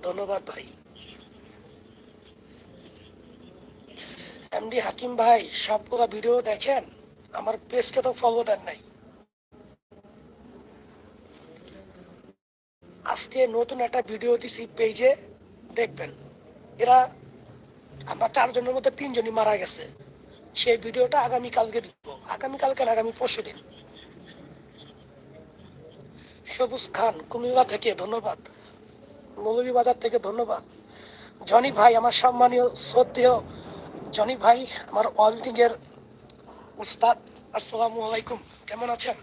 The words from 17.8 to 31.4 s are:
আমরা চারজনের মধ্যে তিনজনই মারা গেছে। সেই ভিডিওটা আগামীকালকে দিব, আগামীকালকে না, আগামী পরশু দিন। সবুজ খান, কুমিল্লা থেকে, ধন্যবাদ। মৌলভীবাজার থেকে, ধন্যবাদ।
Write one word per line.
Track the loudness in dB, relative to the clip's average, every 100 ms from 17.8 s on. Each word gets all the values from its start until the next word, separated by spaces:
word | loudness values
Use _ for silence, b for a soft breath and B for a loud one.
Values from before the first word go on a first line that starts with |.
| -20 -20 -14
আমরা | -4 -2 2
চারজনের | 0 0 -2 0
মধ্যে | 0 -2
তিনজনই | -6 -4 -2 0
মারা | 2 2
গেছে। | -2 -6 -8 -18 -20 -20 -20 -20 -14 -4
সেই | 2 2 0
ভিডিওটা | 0 2 2 2
আগামীকালকে | 0 -2 0 0 -2 -8
দিব, | -20 -20 -20 -12 -8
আগামীকালকে | -8 -2 -2 0 0
না, | 0
আগামী | 0 -4
পরশু | -4 -4 -8
দিন। | -14 -20 -20 -20 -20 -20 -20 -20 -20 -20 -20 -20 -20 -20 -20 -20 -20 -20 -20 -20 -20 -20 -20 -20 -20 -20 B B B -14
সবুজ | -6 -4 -4 -6 -2
খান, | -2 -2 -10
কুমিল্লা | -8 0 2 2
থেকে, | 2 -4 -4
ধন্যবাদ। | -6 -6 -6 -10 -14 B B B B -20 -20 -20 -20 -8
মৌলভীবাজার | -4 -2 0 2 2 2
থেকে, | 0 -2 -2
ধন্যবাদ। | -6 -4 -6 -8 -20 -20 B B B B B